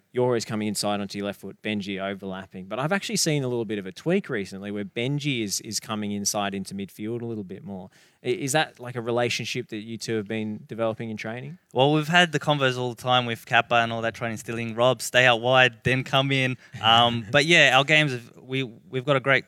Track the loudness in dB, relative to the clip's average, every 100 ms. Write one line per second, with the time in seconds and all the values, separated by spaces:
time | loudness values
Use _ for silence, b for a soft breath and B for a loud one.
0 | _ -2 0 0 -2 -4 -2 -2 -2 -2
1 | -4 -6 -8 -8 -14 -10 -6 -4 -4 -6
2 | -6 -6 -8 -10 -12 -16 -10 -4 -2 -2
3 | -2 -2 0 0 -2 -2 -4 -6 -8 -8
4 | -2 -2 -2 -4 -6 -8 -8 -8 -6 -4
5 | -2 -2 -2 -2 -2 -6 -6 -10 -6 -6
6 | -4 -4 -4 -2 -2 -4 -8 -10 -10 -10
7 | -8 -8 -8 -8 -10 -12 -12 -14 -14 b
8 | b b -4 -2 0 0 -2 -6 -12 -8
9 | -2 0 0 -2 -6 -8 -8 -10 -10 -10
10 | -6 -4 -4 -4 -4 -8 -10 -4 -4 -4
11 | -8 -8 -10 -10 -12 -16 _ 2 4 4
12 | 4 4 4 2 0 2 2 0 -4 -4
13 | 0 2 2 -4 2 4 4 2 0 -2
14 | -4 -4 -8 -8 -8 -8 -6 2 2 2
15 | 0 4 6 4 4 6 6 4 0 0
16 | 2 0 2 0 0 -4 B -2 4 6
17 | 6 2 0 2 6 8 8 6 4 4
18 | 2 -2 -8 -18 -6 -6 -6 -10 -8 -6
19 | 0 0 4 2